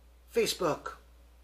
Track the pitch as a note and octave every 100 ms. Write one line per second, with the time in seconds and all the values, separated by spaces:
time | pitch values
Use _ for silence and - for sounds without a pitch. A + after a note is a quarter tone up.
0 | - - - A#3 G#3 - E3 C#3 - -
1 | - - - -